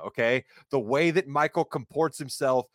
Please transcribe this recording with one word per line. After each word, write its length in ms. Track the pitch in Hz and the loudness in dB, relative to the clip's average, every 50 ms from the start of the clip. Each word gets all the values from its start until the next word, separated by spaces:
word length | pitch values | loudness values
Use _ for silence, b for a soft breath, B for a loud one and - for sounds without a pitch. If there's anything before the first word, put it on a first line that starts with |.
| 76 | -10
okay? 400 | 101 - - 117 117 123 131 b b b b b b | -8 -4 0 0 2 2 0 b b b b b b
The 100 | - 139 | -2 -2
way 300 | 113 107 127 143 165 170 | 0 0 2 2 2 2
that 180 | 156 180 185 135 | 2 0 0 0
Michael 380 | 139 147 151 156 - 175 156 | 0 0 0 2 2 0 -2
comports 540 | - - 151 120 - - 151 160 160 - - | -2 -4 -8 -8 -6 -2 -2 -2 -2 -2 -6
himself 480 | 151 131 - - 143 131 131 127 120 - _ | -12 -10 -6 -2 0 2 2 0 0 -4 _